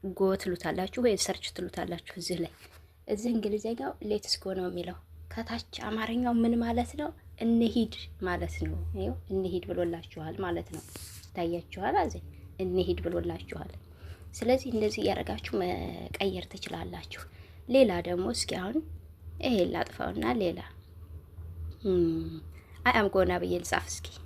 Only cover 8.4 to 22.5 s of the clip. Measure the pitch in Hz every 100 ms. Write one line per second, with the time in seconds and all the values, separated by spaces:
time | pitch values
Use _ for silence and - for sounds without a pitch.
8.4 | 170 - 160 160 - 196 196 254 - 190
9.4 | 185 180 190 180 175 170 - - 156 170
10.4 | 190 170 170 156 - - - - - -
11.4 | 170 170 - - 196 359 311 - - -
12.4 | - - 185 180 175 175 170 175 170 165
13.4 | - - - - - - - - - -
14.4 | 220 262 262 233 208 214 196 190 190 214
15.4 | - - 180 - 185 170 - - 196 180
16.4 | 175 190 - 175 180 175 - - - -
17.4 | - - - 254 247 175 175 175 196 240
18.4 | - - 185 269 320 - - - - -
19.4 | - 233 180 165 - - - 202 226 247
20.4 | 185 - - - - - - - - -
21.4 | - - - - 208 180 170 160 165 160
22.4 | -